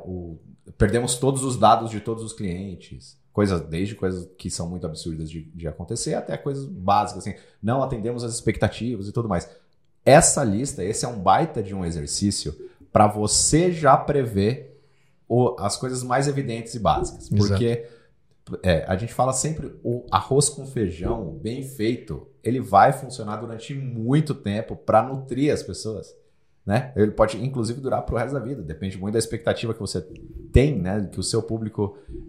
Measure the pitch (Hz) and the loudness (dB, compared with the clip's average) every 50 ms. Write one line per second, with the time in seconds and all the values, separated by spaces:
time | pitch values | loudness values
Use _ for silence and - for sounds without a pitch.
0 | - - 92 90 87 85 82 - - - - - _ - - - 110 104 107 117 | -10 -10 -10 -10 -10 -10 -14 -16 -18 -20 -20 -20 _ -8 -2 2 2 4 4 2
1 | 123 117 - - - 135 139 131 131 135 123 98 110 107 117 117 113 110 107 104 | 0 0 -2 0 2 2 2 2 0 -4 0 4 6 6 6 6 4 -2 -6 -6
2 | - 117 113 113 113 110 - - 107 92 85 92 98 98 90 82 - - - 67 | -6 -6 -6 -6 -6 -12 -10 -8 -6 -6 -6 -6 -8 -10 -10 -12 -14 -16 -18 -18
3 | - - - _ _ _ - 104 104 98 92 85 80 80 80 82 98 104 107 - | -18 -20 -20 _ _ _ 0 2 2 2 2 0 -2 -4 -4 -4 -4 -4 -4 -4
4 | 98 92 92 90 90 - - - - 90 - - 87 85 90 87 87 82 78 76 | -4 -4 -4 -4 -8 -12 -14 -12 -10 -8 -6 -6 -6 -6 -6 -6 -8 -8 -8 -8
5 | - 85 82 78 80 78 80 80 78 - - 85 82 78 76 - 85 - 117 117 | -8 -8 -8 -8 -8 -10 -10 -12 -14 -14 -12 -10 -8 -8 -8 -8 -8 -8 -6 -6
6 | - 147 175 - - - 160 156 - 143 139 139 135 135 190 - 90 95 - 107 | -4 -4 -4 -4 -6 -6 -8 -8 -6 -6 -6 -6 -8 -10 -10 -4 2 4 4 4
7 | 104 - 101 95 - 107 92 - - _ _ _ - 107 123 135 131 131 131 113 | 4 2 -2 -8 -8 -10 -10 -10 -14 _ _ _ -2 0 0 0 0 -2 -2 -4
8 | 98 117 123 120 120 113 113 - - 113 101 - - 101 - - 107 123 120 98 | -4 -4 -4 -4 -6 -6 -6 -2 0 0 0 2 2 0 0 0 -6 -4 -4 -6
9 | 98 104 - 120 117 107 95 87 - - - - _ _ _ _ _ _ _ _ | -6 -6 -4 -4 -2 0 -2 -2 -4 -6 -12 -20 _ _ _ _ _ _ _ _
10 | - - 135 156 - - - 170 139 110 95 107 135 139 - - 87 95 113 - | 6 10 10 10 10 8 4 2 0 0 0 0 -2 -4 -6 -4 -4 -4 -4 -4
11 | - 123 120 107 90 95 95 120 165 160 - 123 98 95 98 95 90 85 82 82 | -4 -6 -6 0 4 4 6 6 4 0 -2 -4 -6 -6 -4 -4 -4 -4 -4 -4
12 | 73 71 - - 101 101 98 - - - 78 - - - - _ - - - 107 | -6 -6 -2 0 0 0 0 0 -4 -6 -8 -10 -12 -18 -20 _ -6 2 6 6
13 | 104 104 104 107 104 104 - - - - - 156 175 185 175 160 156 135 139 147 | 6 6 6 2 0 0 2 2 2 4 4 4 4 4 2 4 6 6 6 6
14 | - - 147 143 131 113 107 98 98 107 131 139 - - - _ _ _ _ _ | 6 2 0 2 0 0 2 2 2 2 2 -2 -6 -16 -20 _ _ _ _ _
15 | _ _ _ _ _ - 117 123 123 117 - - 95 104 - - - 127 127 127 | _ _ _ _ _ 0 4 4 4 4 2 0 -2 -4 -2 -4 -4 -6 -6 -4
16 | 123 127 123 135 139 147 135 139 120 110 113 117 117 - - 120 101 82 73 - | -2 0 2 2 2 2 0 0 -2 -4 -4 -6 -8 -8 -6 -2 2 2 2 2
17 | - - - - - - - 104 101 101 98 95 120 117 117 117 - - - - | 0 -4 -8 -10 -6 0 2 4 4 4 4 4 2 2 2 0 -4 -8 -18 -20
18 | _ _ _ _ _ _ _ _ _ - - - - 92 85 78 - 87 95 92 | _ _ _ _ _ _ _ _ _ -12 -10 -2 2 2 2 2 2 0 -2 -2
19 | 113 113 - - 127 131 127 - - 151 160 - 143 117 - - - 117 120 123 | -2 -4 0 0 0 2 0 0 -2 -4 -4 -6 -8 -10 -10 -8 -4 -4 -4 -4
20 | - - - - - - 131 139 147 - - - 135 135 - 127 107 90 82 78 | -4 0 -2 0 0 2 2 2 2 2 0 -6 -12 -8 -4 -2 -2 -2 -2 -4
21 | 92 107 117 113 98 78 78 - - 107 120 139 135 - - 104 104 113 123 123 | -4 -4 -4 -4 -6 -10 -10 -10 -8 -8 -8 -8 -10 -10 -6 -4 -2 -2 -2 -2
22 | - - 76 67 - - _ _ - 113 123 135 110 104 95 98 107 127 139 - | -4 -10 -10 -12 -12 -16 _ _ -4 -2 -2 -2 0 4 6 8 8 8 6 2
23 | 143 123 - - 110 104 107 107 120 113 113 110 - - 143 135 135 127 113 113 | -4 -10 -10 -10 -8 -8 -8 -8 -8 -10 -12 -12 -12 -10 -10 -8 -8 -6 -6 -4
24 | 110 120 135 156 156 156 131 - - 101 101 107 - - 104 - - - 110 107 | 0 2 2 2 2 2 -2 -6 -4 -4 -4 -4 -4 -6 -10 -8 0 4 4 4
25 | 117 131 135 135 135 - 123 127 143 151 117 - - - 90 - - 110 110 92 | 4 2 -2 -8 -8 -6 -2 0 2 2 2 0 -2 -8 -10 -8 -8 -8 -8 -8
26 | 80 - - _ _ _ _ _ _ _ _ _ - 95 101 120 139 - - - | -10 -14 -18 _ _ _ _ _ _ _ _ _ -4 -2 0 0 0 -2 0 2
27 | 107 107 208 - 110 - - 101 117 135 135 127 110 110 120 139 135 127 127 120 | 2 2 4 2 2 2 2 -2 -6 -4 -4 -4 -4 -4 -4 -6 -4 -4 -2 -2
28 | 120 - 117 113 120 127 143 135 107 110 110 107 85 76 80 - 98 95 92 95 | -2 -2 -2 -2 -2 -2 -4 -6 -6 -6 -8 -8 -8 -10 -10 -8 -8 -8 -6 -6
29 | 92 104 107 117 110 - 117 107 - 110 98 - - 117 107 - 101 92 - 92 | -4 -2 0 0 -2 -2 -4 -4 -2 -2 -2 -2 -2 -6 -4 -4 -6 -6 -4 -6
30 | - - - - - - - - - - - 120 131 151 139 101 85 92 98 107 | -6 -8 -12 -18 -18 -16 -16 -16 -2 4 6 6 6 6 2 0 -2 -2 -2 -2
31 | 101 87 - - 92 - - 113 107 - 113 113 110 104 - - 104 101 - - | -2 -4 -6 -6 -4 -2 -2 -2 -2 -2 -4 -4 -6 -6 -4 -2 -4 -4 -4 -8
32 | - - - 123 - | -16 -14 -14 -14 -10